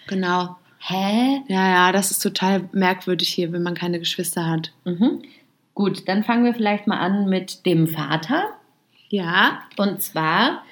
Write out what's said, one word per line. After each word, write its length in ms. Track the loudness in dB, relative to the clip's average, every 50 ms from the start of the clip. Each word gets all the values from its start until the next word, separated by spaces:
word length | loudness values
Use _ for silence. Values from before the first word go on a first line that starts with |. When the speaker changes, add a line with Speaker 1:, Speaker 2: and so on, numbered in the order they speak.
| -10 -6
Speaker 1:
Genau. 480 | -4 -2 0 0 0 0 0 -4 -6 -14 _ _ _ _
Speaker 2:
Hä? 600 | -10 -6 -4 -2 0 2 2 2 4 2 2 0 -2 -2
Speaker 1:
Ja, 220 | 0 2 4 4
ja, 220 | 6 6 6 6
das 180 | 4 4 0 0
ist 100 | -2 -2 -2
total 440 | -2 -2 0 0 2 2 0 0 -2 -2
merkwürdig 560 | 0 2 2 2 0 -2 -4 -2 -2 -2 -4
hier, 240 | -2 -2 -4 -4 -2
wenn 80 | -4
man 140 | -4 -4 -4
keine 240 | -4 -4 -4 -4 -4
Geschwister 480 | -4 -6 -6 -6 -6 -6 -4 -4 -2 -2
hat. 220 | -2 -2 -4 -6 _ _ -6
Speaker 2:
Mhm. 380 | -6 -2 2 2 2 0 0 -8 -16 -20 -20 _ _ _ _ _ _ -4
Gut, 320 | -2 -2 -2 -2 -4 -4 -2
dann 160 | -2 0 0
fangen 200 | 0 2 2 4
wir 120 | 2 2
vielleicht 320 | 2 0 0 0 0 0 -2
mal 100 | -2 0
an 300 | 0 0 0 0 0 0
mit 360 | 0 -2 -2 -6 -12 -6 -2 2
dem 200 | 2 4 2 2
Vater. 580 | 0 -4 -6 -4 -4 -4 -2 -2 -2 -2 -2 -4 -8 -12 _ _ _ _ _ _ _ _ _ -6
Speaker 1:
Ja. 520 | -4 -4 -2 0 2 2 2 2 2 -2 -12 -14 -4 -2
Speaker 2:
Und 240 | -2 -2 -2 -2
zwar, 600 | -8 -6 -4 -2 0 2 2 2 2 2 0 -4 -8 -6